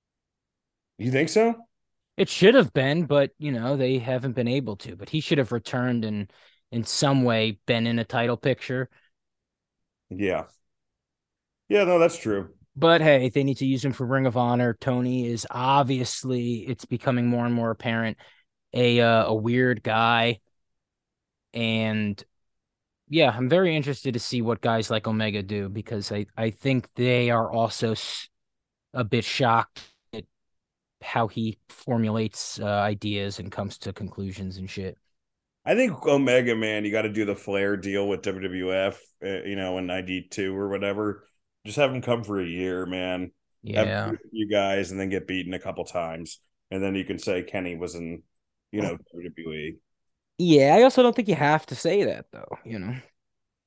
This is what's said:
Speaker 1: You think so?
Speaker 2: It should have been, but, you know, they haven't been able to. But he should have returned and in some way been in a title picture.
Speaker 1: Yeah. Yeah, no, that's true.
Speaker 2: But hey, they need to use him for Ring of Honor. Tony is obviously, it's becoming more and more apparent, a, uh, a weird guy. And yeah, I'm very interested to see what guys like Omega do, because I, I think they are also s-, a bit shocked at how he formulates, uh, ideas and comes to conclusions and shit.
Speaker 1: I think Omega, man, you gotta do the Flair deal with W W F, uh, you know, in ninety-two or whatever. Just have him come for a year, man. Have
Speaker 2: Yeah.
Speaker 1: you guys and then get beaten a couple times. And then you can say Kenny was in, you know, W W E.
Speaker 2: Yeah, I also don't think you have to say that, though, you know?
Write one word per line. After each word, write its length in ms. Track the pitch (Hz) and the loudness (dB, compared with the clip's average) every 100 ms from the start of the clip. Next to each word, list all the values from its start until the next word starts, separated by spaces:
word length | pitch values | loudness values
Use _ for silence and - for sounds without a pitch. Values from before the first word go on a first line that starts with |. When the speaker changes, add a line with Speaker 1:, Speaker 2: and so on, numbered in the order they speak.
| _ _ _ _ _ _ _ _ _ - | _ _ _ _ _ _ _ _ _ -6
Speaker 1:
You 120 | 113 | 0
think 180 | 131 156 | 2 2
so? 280 | 214 226 226 - _ _ _ _ - | 4 4 2 -8 _ _ _ _ -2
Speaker 2:
It 120 | 190 | -2
should 260 | - 180 | 6 8
have 180 | 262 170 | 8 6
been, 320 | 143 131 156 | 2 2 2
but, 280 | 143 143 139 - | 2 2 2 -2
you 120 | 147 | -4
know, 240 | 123 120 143 | -2 -2 0
they 220 | 127 131 | 2 0
haven't 340 | 120 127 131 | 0 -2 -2
been 160 | 120 117 | -2 0
able 280 | 135 120 98 | 0 -2 -8
to. 200 | - 90 | -12 -14
But 120 | 98 | -6
he 120 | 156 | -6
should 180 | - 143 | 0 0
have 140 | 117 | 0
returned 520 | 120 - 123 123 120 | -2 -4 -2 0 0
and 280 | 110 104 101 _ _ _ _ | -2 -4 -8 _ _ _ _
in 140 | 117 | -6
some 400 | 110 - 143 139 | -4 0 2 4
way 340 | 123 113 110 104 - | 4 2 0 -2 0
been 200 | 117 117 | 0 2
in 120 | 117 | 0
a 60 | |
title 320 | 113 127 117 120 | -2 -2 0 0
picture. 520 | 143 123 - 127 131 _ _ _ _ _ _ _ _ _ _ _ _ | 0 -2 -4 -6 -6 _ _ _ _ _ _ _ _ _ _ _ _
Speaker 1:
Yeah. 340 | 90 98 82 - _ _ _ _ _ _ _ _ _ _ _ _ | -4 -2 -2 -6 _ _ _ _ _ _ _ _ _ _ _ _
Yeah, 160 | 202 | 2
no, 140 | 185 175 | 4 6
that's 200 | 165 - | 4 2
true. 320 | 113 101 90 - _ 139 | -2 -2 -4 -14 _ 2
Speaker 2:
But 240 | 165 165 | 6 6
hey, 280 | 156 139 127 | 8 6 4
they 140 | 143 | 0
need 160 | 139 131 | 0 0
to 80 | 135 | 0
use 180 | 131 | 0
him 80 | 139 | -2
for 140 | 117 123 | -2 -2
Ring 200 | 135 135 | 0 2
of 100 | 113 | 2
Honor. 400 | 120 120 123 - | 2 2 2 0
Tony 460 | 135 123 123 127 120 | -2 -2 0 -2 -2
is 200 | 117 - | -4 -6
obviously, 1080 | 123 127 139 131 131 120 - 127 123 120 117 131 | -4 2 4 4 0 -4 -6 -4 -2 -2 -4 -6
it's 160 | 120 | -10
becoming 420 | - 120 - 123 120 | -6 -4 0 0 0
more 180 | 120 | 0
and 100 | 117 | 0
more 160 | 120 117 | 0 -2
apparent, 460 | 113 123 113 113 104 - _ _ _ _ | -2 -2 -2 -2 -6 -14 _ _ _ _
a, 280 | 123 120 120 | 0 4 6
uh, 240 | 117 113 95 | 6 6 4
a 80 | |
weird 480 | 110 110 123 127 113 | 0 2 2 2 0
guy. 580 | 113 110 113 117 117 117 _ _ _ _ _ _ _ _ _ _ _ | 0 2 4 4 2 -2 _ _ _ _ _ _ _ _ _ _ _
And 720 | 117 113 113 110 107 104 101 - _ _ _ _ _ _ _ _ | -4 0 0 0 -2 -4 -6 -12 _ _ _ _ _ _ _ _
yeah, 220 | 156 139 | 2 4
I'm 180 | 117 127 | 2 2
very 260 | 175 185 | 2 2
interested 400 | 156 139 131 135 | 0 -2 -4 -4
to 60 | 117 | -4
see 220 | - 123 | -4 -4
what 180 | 113 113 | -2 -2
guys 300 | 120 113 110 | 0 0 0
like 160 | 110 113 | -2 -2
Omega 360 | 110 110 104 | -2 -2 -4
do, 260 | 98 104 98 | -4 -6 -6
because 440 | 107 104 110 95 | -8 -8 -8 -6
I, 140 | 104 104 - | -6 -6 -4
I 140 | 113 | -4
think 380 | - 135 131 - | -2 -2 -2 -2
they 360 | - 123 123 120 | -2 2 4 4
are 200 | 117 110 | 2 0
also 420 | 117 113 - 117 | 0 -2 0 -2
s-, 360 | 110 - - - _ _ _ _ _ _ | -2 -6 -10 -14 _ _ _ _ _ _
a 100 | 127 | -6
bit 220 | 107 123 | -2 -2
shocked 580 | - - 127 113 - - - _ _ | -2 0 2 2 0 -8 -20 _ _
at 120 | 220 - _ _ _ _ _ _ _ | -16 -16 _ _ _ _ _ _ _
how 240 | - 123 113 | -4 0 0
he 320 | - 110 104 _ | -2 -6 -6 _
formulates, 920 | - - 117 110 110 110 - - - | -16 -4 0 0 0 -4 -6 -10 -8
uh, 60 | 107 | -2
ideas 720 | 101 101 104 104 101 101 - | 0 0 -2 -4 -4 -6 -8
and 120 | 98 | -10
comes 280 | - 98 - | -8 -8 -8
to 140 | 104 | -12
conclusions 640 | - 92 - 98 98 95 92 | -10 -12 -8 -10 -8 -10 -10
and 100 | 92 | -12
shit. 280 | - 92 - _ _ _ _ _ _ | -10 -10 -12 _ _ _ _ _ _
Speaker 1:
I 100 | - | 0
think 320 | 202 254 135 151 | 2 2 0 2
Omega, 480 | 143 131 127 120 | 4 6 4 4
man, 300 | 113 110 107 | 0 0 -2
you 80 | 104 | 0
gotta 160 | 110 107 | 0 0
do 120 | 104 | 0
the 100 | 104 | -2
Flair 420 | 98 - 98 98 101 | -2 -2 -2 0 -2
deal 320 | 98 98 101 | -2 -2 0
with 140 | 92 | -2
W 200 | 101 95 | -4 -6
W 320 | 95 92 92 | -6 -4 -2
F, 260 | 95 98 98 - - | 0 0 -4 -14 -12
uh, 200 | 95 95 | -8 -6
you 140 | 101 98 | -6 -6
know, 220 | 92 92 | -4 -4
in 80 | 90 | -4
ninety-two 680 | 92 90 92 - - 95 95 | -6 -4 -6 -6 -6 -4 -4
or 120 | 101 | -4
whatever. 560 | 98 101 101 107 101 _ _ _ _ 107 | -4 -4 -2 -4 -6 _ _ _ _ -8
Just 100 | 104 | 0
have 160 | 139 | 0
him 80 | 127 | 0
come 240 | 120 120 | -2 -2
for 160 | 104 101 | -2 -4
a 60 | 87 | -4
year, 400 | 87 92 90 90 | -4 -4 -4 -4
man. 460 | 92 90 90 90 - _ _ 107 | -6 -4 -6 -8 -14 _ _ -6
Have 120 | 107 104 | -2 0
Speaker 2:
Yeah. 260 | 104 107 110 - | -2 -4 -8 -10
Speaker 1:
you 160 | 110 104 | -8 -2
guys 420 | 104 98 98 90 | 0 2 0 -4
and 80 | 95 | -4
then 120 | 95 | -4
get 160 | 95 90 | -4 -4
beaten 260 | 92 87 | -6 -6
a 60 | 92 | -8
couple 260 | 95 85 | -8 -8
times. 560 | 85 90 82 82 82 - _ _ _ | -8 -6 -6 -8 -14 -16 _ _ _
And 120 | 95 | -4
then 120 | 98 | -2
you 100 | 95 | -2
can 140 | 90 90 | -4 -6
say 240 | - 90 | -4 -4
Kenny 340 | 87 101 90 82 | -4 -6 -8 -8
was 180 | 87 | -8
in, 280 | 85 85 85 - _ _ _ _ | -8 -10 -12 -16 _ _ _ _
you 80 | 104 | -6
know, 160 | 98 85 - | -4 -6 -12
W 160 | 85 87 | -16 -16
W 240 | 80 82 | -14 -12
E. 240 | 78 78 - _ _ _ _ _ - | -10 -10 -14 _ _ _ _ _ -2
Speaker 2:
Yeah, 380 | 175 147 135 180 | 6 6 8 8
I 80 | |
also 180 | 262 262 | 8 8
don't 120 | 247 | 4
think 140 | 233 208 | 4 0
you 60 | |
have 320 | 143 143 156 - | 0 2 2 0
to 80 | |
say 300 | 131 165 202 | -6 0 2
that, 220 | 135 - - | 0 -2 -10
though, 260 | - - - | -18 -14 -14
you 140 | - 107 | -12 -10
know? 160 | 92 127 - _ _ _ _ _ | -8 -10 -12 _ _ _ _ _